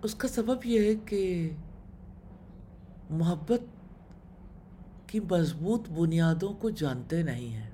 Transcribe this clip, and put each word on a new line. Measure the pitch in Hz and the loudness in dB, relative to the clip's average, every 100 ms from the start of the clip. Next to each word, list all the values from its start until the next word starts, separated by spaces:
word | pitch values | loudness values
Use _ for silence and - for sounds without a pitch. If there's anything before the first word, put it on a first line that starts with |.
اس | 214 | -4
کا | - 262 | -2 -2
سبب | 240 220 254 233 | 0 2 0 4
یہ | 226 | 4
ہے | 208 214 | 6 4
کہ | 214 202 190 180 160 156 160 - - - - - - - - - - - - - - | 0 0 2 2 0 -4 -10 -14 -18 -18 -18 -18 -18 -18 -18 -18 -18 -18 -18 -18 -6
محبت | 160 165 165 - 240 - - - - - - - - - - - - - - - | 2 2 2 2 0 0 -16 -18 -18 -18 -20 -20 -18 -18 -18 -18 -18 -18 -18 -4
کی | 214 | -4
مضبوط | 185 180 165 156 170 226 - | 2 4 4 2 0 0 0
بنیادوں | 160 170 165 165 160 190 | 2 4 6 6 4 0
کو | - 220 | 0 -2
جانتے | - 147 127 - 165 | 0 0 -2 -2 0
نہیں | 165 120 120 | 0 -2 -4
ہیں | 110 110 | -6 -8